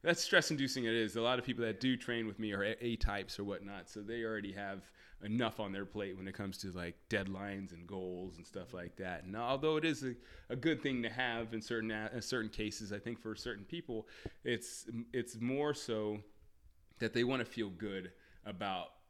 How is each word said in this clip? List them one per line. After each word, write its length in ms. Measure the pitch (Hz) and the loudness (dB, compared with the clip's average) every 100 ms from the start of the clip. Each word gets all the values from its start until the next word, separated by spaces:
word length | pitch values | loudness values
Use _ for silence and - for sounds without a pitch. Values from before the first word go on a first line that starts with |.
that's 200 | 160 170 | 4 4
stress 280 | - 185 - | 8 8 8
inducing 360 | 151 135 131 117 | 2 2 2 4
it 80 | |
is. 220 | 113 107 110 | 4 4 4
A 60 | |
lot 160 | 117 127 | 4 4
of 80 | 120 | 2
people 180 | 117 113 | 0 0
that 140 | 107 | 4
do 160 | 131 123 | 4 4
train 300 | - 117 110 | 2 0 0
with 140 | 98 | -2
me 140 | 107 | -2
are 100 | 98 | 2
A, 120 | 101 113 | 2 2
A 140 | 120 113 | 0 2
types 420 | - 101 95 - | 2 2 -2 -4
or 60 | |
whatnot, 440 | 101 98 98 98 85 | -4 -4 -6 -10 -10
so 140 | 110 | -10
they 220 | 104 117 | -4 -2
already 300 | 113 107 101 | 0 -2 -4
have 360 | 95 98 98 - - - - | -4 -6 -6 -10 -20 -20 -10
enough 380 | 104 113 113 - | 0 4 2 2
on 140 | 101 | -2
their 100 | 98 | -2
plate 320 | 98 104 98 92 | -4 -4 -4 -4
when 140 | 95 | -6
it 40 | |
comes 240 | 95 98 - | -4 -6 -4
to, 120 | 98 | -6
like, 240 | 90 85 - - | -4 -6 -8 0
deadlines 640 | 107 95 95 101 98 95 | 0 0 -4 -4 -4 -8
and 120 | 85 87 | -12 -8
goals 520 | 98 92 90 92 85 | -6 -4 -4 -6 -10
and 100 | 87 | -10
stuff 260 | 98 87 | -10 -8
like 220 | 92 87 - | -8 -8 -6
that. 300 | 92 85 92 | -4 -4 -4
And 100 | 104 | -4
although 400 | 120 139 156 156 | 0 2 4 4
it 80 | |
is 220 | 160 135 131 | 2 2 -2
a, 100 | 123 - - - | -4 -12 -18 -6
a 60 | 127 | 2
good 260 | 165 151 | 4 4
thing 220 | 139 127 | 2 2
to 60 | 117 | 0
have 440 | 117 127 117 113 | 2 0 0 -2
in 80 | 113 | -4
certain 300 | - 117 110 | 0 0 2
a-, 180 | 107 107 120 | 0 -2 -4
in 60 | |
certain 280 | - 127 110 | 0 0 0
cases, 440 | - 107 - 104 | 0 -2 -2 -6
I 60 | 104 | -4
think 200 | 120 117 | -4 -4
for 160 | 110 107 | -6 -4
certain 300 | 127 101 101 | -4 -6 -6
people, 420 | 170 - 113 - - - - 123 | -6 -2 -4 -4 -10 -10 -4 0
it's, 400 | 117 - - - 117 117 | 0 0 -10 -6 -6 -2
it's 260 | 120 120 113 | -4 -4 -2
more 320 | 120 135 147 | 0 2 2
so 460 | 143 - 110 107 104 - - - - - - - - | 0 0 0 0 -2 -6 -20 -20 -20 -20 -20 -20 -2
that 140 | 113 | 0
they 120 | 120 120 | 4 4
wanna 180 | 131 | 4
feel 260 | 113 - 101 | 0 -2 -2
good 440 | 87 104 95 90 - - - 104 | -2 -4 -4 -6 -14 -20 -12 -10
about 480 | 92 101 92 80 - | -2 -2 0 -4 -12